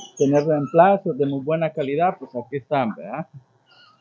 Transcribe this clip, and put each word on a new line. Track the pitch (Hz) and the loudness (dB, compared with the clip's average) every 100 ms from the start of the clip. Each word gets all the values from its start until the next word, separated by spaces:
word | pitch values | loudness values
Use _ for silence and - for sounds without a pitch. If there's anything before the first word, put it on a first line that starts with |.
| - - | -10 -2
tener | 139 147 | 2 2
reemplazos | 156 147 135 165 190 196 180 135 | 2 0 2 4 6 4 0 -2
de | 139 | -2
muy | 139 | -2
buena | 135 160 160 | -2 -2 -2
calidad, | - 135 147 180 180 | -4 -4 0 0 -2
pues | 127 | -10
aquí | 123 113 143 | -10 -8 -10
están, | - 139 113 | -2 -2 -2
¿verdad? | 78 90 139 - 135 - _ _ _ _ _ | -4 -10 -10 -10 -16 -20 _ _ _ _ _